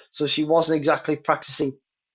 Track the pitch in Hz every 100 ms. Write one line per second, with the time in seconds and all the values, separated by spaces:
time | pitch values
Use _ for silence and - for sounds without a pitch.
0 | - - 147 151 151 165 156 156 143 147
1 | - 147 - 156 - - 143 131 _ _
2 | _